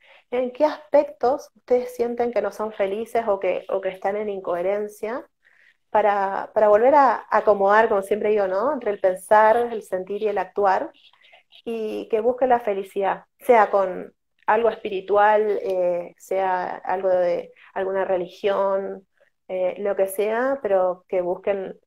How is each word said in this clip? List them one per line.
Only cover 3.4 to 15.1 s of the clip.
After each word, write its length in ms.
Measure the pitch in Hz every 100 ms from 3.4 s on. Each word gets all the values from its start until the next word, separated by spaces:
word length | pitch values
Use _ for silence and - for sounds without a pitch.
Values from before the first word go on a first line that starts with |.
| 185 180 -
o 100 | 190
que 100 | 185
están 280 | 185 196 208
en 100 | 214
incoherencia, 1000 | 196 180 175 180 208 208 208 214 262 - _ _ _ _ _ _
para, 600 | 214 208 202 196 196 -
para 140 | 220 214
volver 280 | 208 247 294
a 300 | 262 214 -
acomodar, 560 | 214 208 202 196 208 226
como 140 | 202
siempre 300 | 196 214 220
digo, 140 | 214 190
¿no? 280 | 190 247
Entre 180 | 285 214
el 80 | 202
pensar, 560 | 190 185 - 214 220 233
el 280 | 240 220
sentir 380 | - 185 185 202
y 40 | 214
el 100 | 202
actuar, 540 | 185 - 202 196 320 - _ _ _ _ _ -
y 460 | - 226 214 208 202
que 100 | 226
busquen 300 | 226 254 254
la 100 | 240
felicidad, 640 | 220 196 196 196 190 175 - _
sea 320 | - 233 202
con 420 | 202 185 180 175 _ _ _ -
algo 220 | 220 226
espiritual, 920 | 220 214 190 185